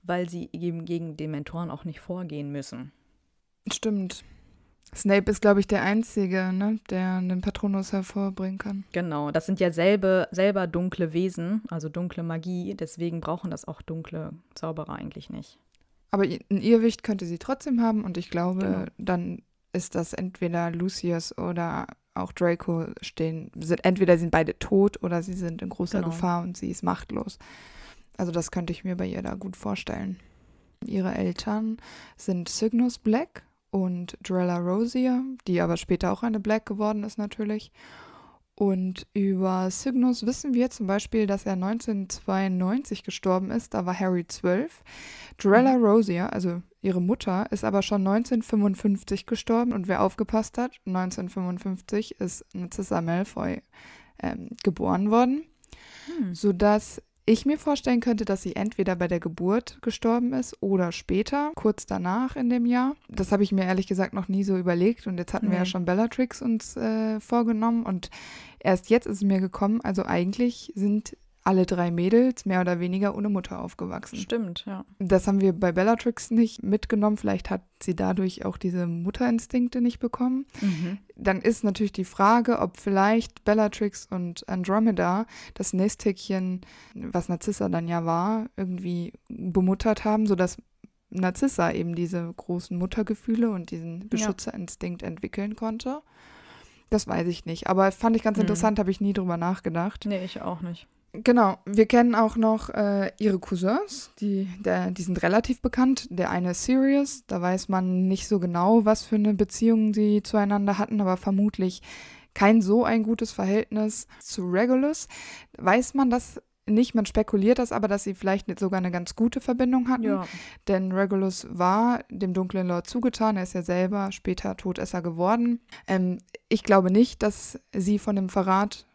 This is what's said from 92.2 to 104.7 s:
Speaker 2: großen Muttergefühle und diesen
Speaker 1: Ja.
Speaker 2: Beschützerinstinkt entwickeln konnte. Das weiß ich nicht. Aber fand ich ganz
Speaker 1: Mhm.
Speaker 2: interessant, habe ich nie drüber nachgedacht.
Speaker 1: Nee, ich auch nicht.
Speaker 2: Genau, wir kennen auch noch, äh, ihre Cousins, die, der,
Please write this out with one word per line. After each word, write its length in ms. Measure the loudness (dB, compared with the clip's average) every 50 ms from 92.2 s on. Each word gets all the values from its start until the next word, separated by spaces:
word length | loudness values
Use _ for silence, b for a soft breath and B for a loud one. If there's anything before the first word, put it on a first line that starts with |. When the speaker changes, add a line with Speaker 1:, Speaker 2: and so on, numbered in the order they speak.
| -6 -6 -10
Speaker 2:
großen 400 | -12 -8 -6 -6 -6 -4 -6 -4 -4
Muttergefühle 720 | -4 -2 -2 -2 -2 -2 -4 -6 -2 -2 0 2 2 0
und 200 | 0 -4 -6 -8
diesen 300 | -10 -10 -8 -10 -10 -10
Speaker 1:
Ja. 60 | -6 -4
Speaker 2:
Beschützerinstinkt 920 | -2 0 0 0 -2 -4 -8 -10 -8 -8 -10 -10 -8 _ -6 -8 -6 -6
entwickeln 540 | -8 -8 -8 -6 -8 -8 -6 -6 -6 -6 -6
konnte. 440 | -4 -4 -4 -4 -4 -6 -6 -6 -8 _ B B B B B B B B B B B B B B B B B
Das 180 | 0 0 0
weiß 200 | 0 -2 0 0 -2
ich 160 | -4 -6 -8
nicht. 220 | -10 -10 -4 -2 2
Aber 240 | 4 6 4 4
fand 240 | 4 2 2 2 2
ich 60 | 4
ganz 160 | 2 2 2 2
Speaker 1:
Mhm. 40 | 2
Speaker 2:
interessant, 340 | 2 2 2 2 2 2 2
habe 120 | 0 0
ich 120 | 0 0
nie 100 | 0 0
drüber 240 | 0 0 0 -2 -2
nachgedacht. 720 | 0 0 -2 -2 -2 _ -4 -2 -2 -2 -2 -6 -6 -6
Speaker 1:
Nee, 180 | -4 -4 -4 -4
ich 160 | -6 -8 -8
auch 220 | -6 -6 -6 -6
nicht. 260 | -8 -10 -10 -12 -16 _ _ _ _ _ -16
Speaker 2:
Genau, 420 | 2 4 6 6 8 6 4 2 -2 _
wir 220 | 0 4 4 6
kennen 300 | 6 8 6 6 6 6
auch 180 | 4 4 2 4
noch, 360 | 2 4 4 2 2 -2 -4
äh, 420 | -2 -2 0 2 2 0 0 -2 -4 0
ihre 180 | 2 2 2 2
Cousins, 720 | 0 -4 -2 0 2 2 2 0 -2 -4 -10 -14 -14 -16 _ -6
die, 300 | -2 -2 0 -2 -2 -4 -8 -4
der, 320 | 0 0